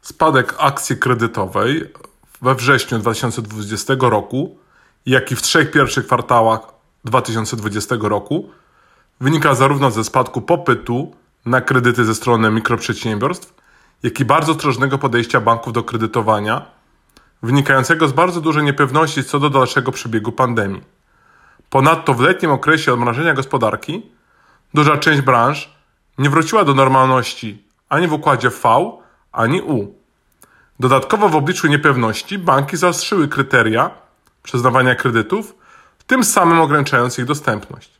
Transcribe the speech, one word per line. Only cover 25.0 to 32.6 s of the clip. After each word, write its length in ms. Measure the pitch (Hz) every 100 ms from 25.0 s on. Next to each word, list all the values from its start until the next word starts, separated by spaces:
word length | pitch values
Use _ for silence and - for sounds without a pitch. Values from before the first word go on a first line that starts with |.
| 165 147
branż 540 | 131 123 120 147 - _ _ _ _ -
nie 120 | 139
wróciła 340 | 156 160 220
do 100 | 165
normalności 920 | 135 135 131 131 131 117 - 113 101 _ _ _
ani 200 | 147 175
w 40 |
układzie 380 | 151 151 131 123
V, 400 | - 120 117 202 - _ _ _
ani 280 | - 113 175
U. 320 | - 131 101 - _ _ _ _ _ _ _ _
Dodatkowo 480 | 127 135 - 214 208
w 80 | 156
obliczu 300 | 139 - 156
niepewności 720 | 147 151 127 117 110 - 196
banki 380 | 170 135